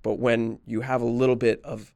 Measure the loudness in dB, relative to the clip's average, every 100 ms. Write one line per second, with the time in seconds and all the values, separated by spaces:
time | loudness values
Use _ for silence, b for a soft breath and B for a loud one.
0 | -4 0 2 2 0 -6 -6 -6 -2 -2
1 | 0 2 2 4 2 0 -6 -12 -14